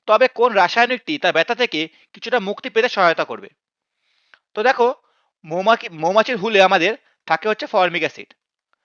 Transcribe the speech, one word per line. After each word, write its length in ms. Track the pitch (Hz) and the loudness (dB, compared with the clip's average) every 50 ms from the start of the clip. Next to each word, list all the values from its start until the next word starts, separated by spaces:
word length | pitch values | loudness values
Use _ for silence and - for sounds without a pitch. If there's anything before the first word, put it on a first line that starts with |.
| _ | _
তবে 220 | - 214 208 262 240 | 0 2 2 2 2
কোন 220 | - 220 233 247 220 | 2 0 0 0 2
রাসায়নিকটি 640 | 190 180 175 - 233 240 240 254 - - - 151 143 | 2 2 2 2 2 0 0 0 -4 -6 -8 -6 -4
তার 140 | - 180 156 | -2 0 0
ব্যথা 220 | 160 165 - 233 | 0 0 -2 -2
থেকে 340 | 226 247 226 - 151 160 156 _ _ _ _ - | -2 -4 -4 -2 -4 -6 -8 _ _ _ _ -20
কিছুটা 260 | - - 226 - 233 | -16 -8 -4 -4 -2
মুক্তি 280 | 190 196 202 - - 254 | -2 -4 -6 -8 -10 -4
পেতে 180 | - 226 233 240 | -2 0 0 0
সহায়তা 360 | - 208 185 170 160 - 156 | 2 2 2 2 2 2 -2
করবে? 240 | 131 117 101 95 - _ _ _ _ _ _ _ _ _ _ _ _ _ _ _ _ _ _ _ _ _ | -6 -8 -12 -14 -18 _ _ _ _ _ _ _ _ _ _ _ _ _ _ _ _ _ _ _ _ _
তো 80 | 202 214 | 0 2
দেখো, 320 | 247 247 - 233 240 294 - _ _ _ _ _ _ _ _ - | 2 2 2 2 0 0 -4 _ _ _ _ _ _ _ _ -14
মৌমাছি, 440 | 156 160 180 190 220 233 - 233 220 | -8 -6 -2 2 2 2 2 0 -6
মৌমাছির 480 | 170 151 156 175 190 220 214 - 254 | -10 -6 -4 0 2 2 0 0 -2
হুলে 260 | 185 185 226 214 196 190 | -4 -4 2 4 4 4
আমাদের 300 | 185 196 180 160 196 226 - _ _ _ _ _ | 4 4 2 0 0 -2 -4 _ _ _ _ _
থাকে 220 | - 160 - - 214 | -4 -4 -4 -2 -4
হচ্ছে 180 | 214 - 294 | -4 -4 -6
ফর্মিক 360 | - - 196 185 175 170 165 156 | -4 0 0 0 0 0 -4 -6
অ্যাসিড। 280 | 139 - - 101 - _ _ _ _ _ _ _ _ _ _ | -6 -8 -12 -20 -20 _ _ _ _ _ _ _ _ _ _